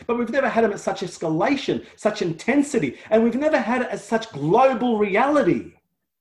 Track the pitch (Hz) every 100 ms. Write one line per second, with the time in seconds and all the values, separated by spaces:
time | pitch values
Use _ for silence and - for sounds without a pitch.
0 | - 240 220 277 247 226 220 196 - 190
1 | 185 - 160 160 226 269 - 127 - -
2 | 208 208 185 156 - 285 277 226 135 -
3 | - 220 233 254 302 294 220 247 - 180
4 | - 226 - 143 151 220 269 233 247 214
5 | 202 196 277 294 185 120 85 - _ _
6 | _ _